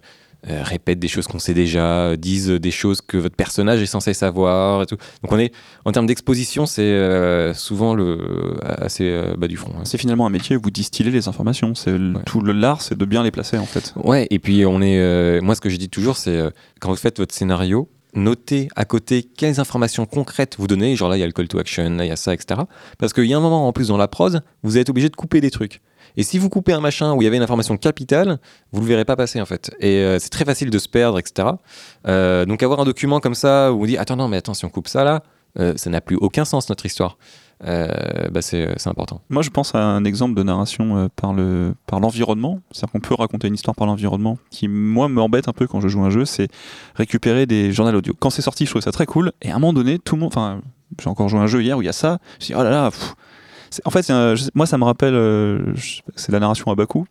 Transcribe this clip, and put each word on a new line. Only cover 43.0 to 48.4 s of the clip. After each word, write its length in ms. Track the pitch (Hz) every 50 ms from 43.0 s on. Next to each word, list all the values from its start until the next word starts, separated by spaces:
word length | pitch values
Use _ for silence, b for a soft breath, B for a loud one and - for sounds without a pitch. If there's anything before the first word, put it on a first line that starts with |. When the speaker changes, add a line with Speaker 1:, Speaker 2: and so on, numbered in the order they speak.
Speaker 2:
peut 140 | 107 - 127
raconter 320 | 120 113 110 - 107 -
une 80 | 101 104
histoire 220 | 101 - - 107
par 100 | - 107
l'environnement 500 | 104 104 101 101 101 98 101 104 110 117 120 - _
qui, 160 | - - -
moi, 420 | 101 101 104 104 107 110 117 139 147
m'embête 380 | 131 120 110 110 113 123 -
un 60 | 127 113
peu 160 | - 127 123
quand 120 | - 101
je 60 | 101
joue 160 | 95 101 101 95
à 40 |
un 40 | 95
jeu, 140 | 98 113 131
c'est 240 | 143 - - 104 - B B B B B B B B B
récupérer 500 | - 113 - - 117 - 120 117 127 135
des 240 | 123 113 104 101 98
journaux 260 | 98 113 110 117 110
audio. 180 | 101 90 95 - -
Quand 120 | - 135
c'est 120 | - -